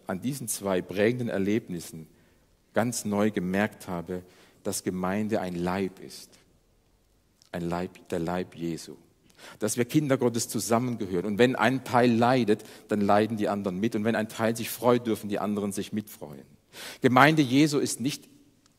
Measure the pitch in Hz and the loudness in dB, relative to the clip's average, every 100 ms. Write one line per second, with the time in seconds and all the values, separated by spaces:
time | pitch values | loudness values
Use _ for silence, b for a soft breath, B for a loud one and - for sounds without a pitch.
0 | - 95 110 139 120 - 101 92 90 90 | -8 -6 -6 -6 -8 -6 -2 -2 -2 0
1 | 107 123 117 98 95 110 - 87 - 82 | 2 2 -2 -2 0 0 -2 -8 -10 -14
2 | 78 b b b b _ _ - 117 - | -18 b b b b _ _ -2 -2 -4
3 | 107 101 107 104 90 95 107 - - 87 | -2 0 0 0 -2 0 -2 -4 -8 -8
4 | 85 90 - b b b - 95 - 92 | -6 -10 -10 b b b -8 -6 -4 -4
5 | 92 101 107 104 92 87 90 92 95 - | -2 -2 -2 -2 -4 -4 -2 -2 -4 -6
6 | 69 - - - _ _ _ _ _ _ | -16 -18 -20 -20 _ _ _ _ _ _
7 | _ _ _ _ _ 90 85 85 90 - | _ _ _ _ _ -8 -4 -4 -6 -10
8 | - 90 82 90 90 80 85 80 - 71 | -8 -4 -2 -4 -6 -6 -6 -6 -10 -18
9 | _ _ _ B B - 107 120 120 151 | _ _ _ B B -6 -4 -2 0 0
10 | 147 131 123 113 - 117 98 117 127 113 | 2 2 2 0 -4 -4 0 0 0 -4
11 | 98 92 95 101 123 127 113 131 127 123 | -4 -2 -2 2 4 4 2 2 2 4
12 | 123 113 117 131 107 110 B B - 107 | 6 6 4 4 2 0 B B -4 0
13 | 101 104 110 113 98 101 98 90 113 113 | 4 4 4 0 -2 -2 -4 -2 -2 0
14 | 107 110 110 - 117 113 110 - 117 123 | 0 0 -2 -2 -2 -2 -6 0 4 4
15 | 120 107 104 101 98 104 101 98 95 107 | 2 -2 -2 -4 -2 -2 -2 -4 -6 -6
16 | 104 - 76 71 - _ _ B B B | -8 -12 -16 -16 -20 _ _ B B B
17 | 131 127 139 160 135 131 151 143 - - | 4 8 8 6 4 4 4 2 -2 -2
18 | 123 - - - _ _ _ | -6 -6 -12 -20 _ _ _